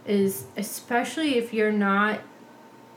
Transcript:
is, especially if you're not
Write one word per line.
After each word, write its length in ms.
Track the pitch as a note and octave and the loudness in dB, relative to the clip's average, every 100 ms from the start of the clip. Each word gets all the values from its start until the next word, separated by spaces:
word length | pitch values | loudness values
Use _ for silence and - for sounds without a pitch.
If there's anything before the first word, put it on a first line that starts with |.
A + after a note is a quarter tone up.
is, 400 | - G3+ G3 F#3+ - - | -2 2 2 -2 -8 -8
especially 800 | G3+ - - A#3+ C4 - D#4 A#3+ | -8 -8 -2 -2 -2 -2 0 0
if 160 | A#3 | 0
you're 180 | A3 G#3+ | 0 2
not 480 | G#3+ G3 G3 G#3+ G#3+ - - - - - - - | 2 2 4 2 0 -8 -20 -20 -20 -20 -20 -20